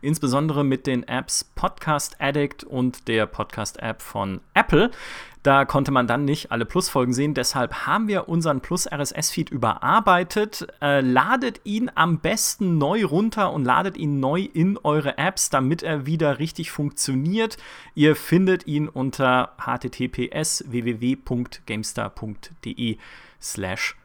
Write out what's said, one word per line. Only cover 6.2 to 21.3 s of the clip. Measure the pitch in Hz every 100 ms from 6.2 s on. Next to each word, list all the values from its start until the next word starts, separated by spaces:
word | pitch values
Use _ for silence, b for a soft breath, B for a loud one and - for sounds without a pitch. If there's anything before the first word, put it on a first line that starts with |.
nicht | 143 156 -
alle | 117
Plus-Folgen | 113 180 - 139 127
sehen, | 123 147
deshalb | 143 120 139 120 - -
haben | 185 220
wir | 196 -
unseren | 165 160 135
Plus-R-S-S-Feed | - 175 - 147 143 - 156 - 160
überarbeitet. | 135 113 - - 196 214 175 180 - 214 - 170 -
Äh, | 143 143
ladet | 131 127 156 254 247 - -
ihn | 208 247 -
am | 165 160
besten | 165 220 - - 190 165
neu | 143 214
runter | 190 151 220 220 185
und | 147 127
ladet | 131 190 -
ihn | 151 143
neu | 131 160
in | 196 165 175 202
eure | 156 151 139 -
Apps, | 160 190 -
damit | 143 131 165
er | - 151 131
wieder | 160 156 135
richtig | 160 - 160
funktioniert. | - 147 - - 131 151 208 226 - B B B
Ihr | - 147 147
findet | - 165 185 180 -
ihn | 147 151
unter | - 131 - 135 127 - -
H | - 123
T | 123
T | - 127
P | - 120
S | 147 151 - -
W | 120 117
W | 113
W | 123 131
Punkt | -